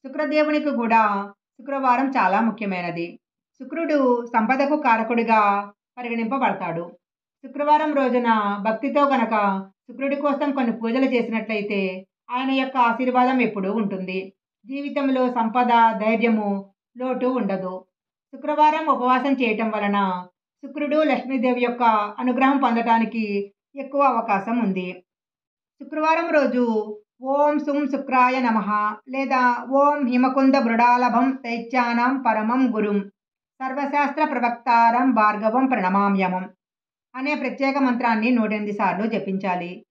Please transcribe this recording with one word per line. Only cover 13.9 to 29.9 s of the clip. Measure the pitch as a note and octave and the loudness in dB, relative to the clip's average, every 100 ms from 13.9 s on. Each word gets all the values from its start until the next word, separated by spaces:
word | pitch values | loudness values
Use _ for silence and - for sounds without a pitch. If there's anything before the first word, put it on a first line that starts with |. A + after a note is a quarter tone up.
| F#3 F#3 F#3 F#3+ _ _ _ G#3 | -4 -6 -8 -8 _ _ _ -12
జీవితంలో | C#4 C#4+ C#4+ C4+ C4 B3 | -10 -6 -4 -2 0 0
సంపద, | A#3+ A3 B3 A#3+ A#3 A#3 F#3+ | 0 0 0 2 4 4 2
ధైర్యము, | G#3+ A3+ A#3 A3 G3+ G3 G3 _ _ A#3+ | 0 0 2 0 0 -4 -8 _ _ -8
లోటు | C4 B3 B3 | -6 -2 0
ఉండదు. | B3+ G3 F#3+ F#3 F#3 _ _ _ _ _ | 0 -2 -4 -6 -10 _ _ _ _ _
శుక్రవారం | C4 D4+ D4 D4+ D#4 D#4 | -10 -4 2 4 4 0
ఉపవాసం | A#3+ B3 B3+ C4+ | 0 2 2 2
చేయటం | C4 A#3 G#3+ A3 | 0 0 0 -2
వలన | G#3+ G3+ G3+ F#3+ F3+ F3+ _ _ _ C#4 | -2 0 0 0 -2 -8 _ _ _ -14
శుక్రుడు | D4 D4 D4+ | -6 0 2
లక్ష్మీదేవి | D4+ B3+ B3 C4 B3+ B3 | 2 0 -2 -2 0 0
యొక్క | A#3+ - A#3 G#3+ G#3 - | -2 2 2 2 -2 -4
అనుగ్రహం | B3+ A#3+ C4+ C#4 | -2 2 2 2
పొందటానికి | B3+ A#3 A#3 A#3 G#3+ A3+ G#3+ G3+ G3+ _ _ C#4 | 2 0 2 2 2 -2 -2 -4 -4 _ _ -14
ఎక్కువ | C4 C#4+ | -6 2
అవకాశం | C#4 A#3 - G3 A3+ A#3+ | 2 2 0 -2 0 0
ఉంది. | G3+ F#3 F3+ F3+ _ _ _ _ _ _ _ _ | 0 -2 -6 -12 _ _ _ _ _ _ _ _
శుక్రవారం | C#4 D#4 D#4 D#4+ E4+ | -10 -2 0 0 2
రోజు | D#4 B3+ B3 A#3+ G#3+ G#3 G#3+ _ _ | 2 2 0 0 -2 -4 -12 _ _
"ఓం | C4 C#4+ D4 D4 | -4 2 2 0
సుం | D4 C#4+ D4 | -2 -2 -2
శుక్రాయ | C#4 C4 B3+ B3+ B3+ | -4 -2 2 2 2
నమః" | B3 A3 G3 G#3 G#3 G#3+ - | 0 0 0 -2 -2 -6 -8
లేదా | C4 C4+ C4 B3 A#3+ B3 | -6 -2 0 2 0 0
"ఓం | C4+ C#4+ | 2 2